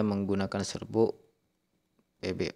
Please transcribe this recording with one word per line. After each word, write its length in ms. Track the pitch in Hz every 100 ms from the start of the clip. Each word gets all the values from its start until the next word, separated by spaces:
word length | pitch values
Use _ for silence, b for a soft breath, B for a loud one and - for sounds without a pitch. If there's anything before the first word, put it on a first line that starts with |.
| 107
menggunakan 560 | 101 98 98 95 101
serbuk 560 | 98 - - 110 113 - _ _ _ _ _ _ _ _ _ _
P 80 | -
B 160 | 95 87